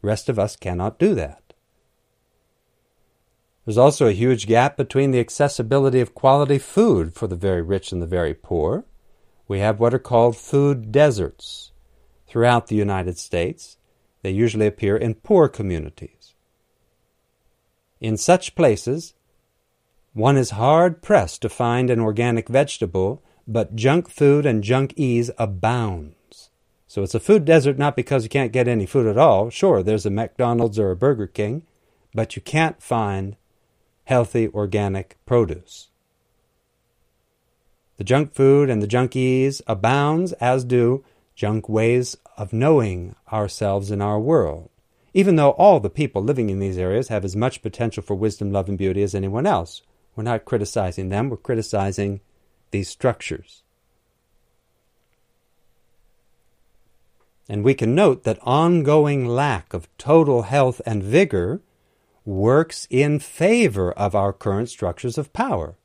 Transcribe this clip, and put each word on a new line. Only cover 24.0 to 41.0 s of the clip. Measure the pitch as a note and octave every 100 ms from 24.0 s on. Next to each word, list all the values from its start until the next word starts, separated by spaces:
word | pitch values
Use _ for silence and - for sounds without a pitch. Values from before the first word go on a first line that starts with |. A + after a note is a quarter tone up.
| E3+
food | - C#3+ C#3+ C#3
and | A2
junk | G2+ B2+ C3+ -
ease | C3+ A#2 A#2 -
abounds. | A2 F#2 A2 B2 A2+ F2+ D2+ - _ - - _ _ _ _
So | -
it's | G2
a | A2+
food | - G#3+
desert | D3+ D#3+ C#3 C3+
not | C#3+
because | C#3 A#2+ C#3
you | A2+
can't | C#3 B2+
get | B2 A#2+
any | A#2+
food | F#2+ C#3+ A2+
at | G#2+
all. | D#3 G2 A2
Sure, | - G3 B2+
there's | F#2 G#2+ G#2+
a |
McDonald's | G2+ A2+ _ B2 A#2 A#2 G#2
or | G2+
a | F#2
Burger | C3 B2+ G2+
King, | - G#2 C3+ - _ _ _ _
but | G#2+ A2+
you | -
can't | - D3+ D#3+ -
find | - A#2+ G#2 G2 G2 G#2 _ _ _ _ _ _
healthy | - B2+ A#2+ B2 A2
organic | G#2+ G#2 G#2 G2+ G2 G2 _
produce. | - B2 G#2 D#2 _ - - _ _ _ _ _ _ _ _ _ _ _ _ _ _ _ _ _ _ _ _ _
The |
junk | F#2+ C3+ D3+
food | - C3+ C#3 C#3+
and | A2+
the | G#2
junk | A#2+ B2+
ease | C3 B2+ B2+ C3+ C#3 -
abounds, | A2 A2 C3+ C#3+ D#3+ F3+
as | - A#2+ C3
do | B2 B2 A#2 C3+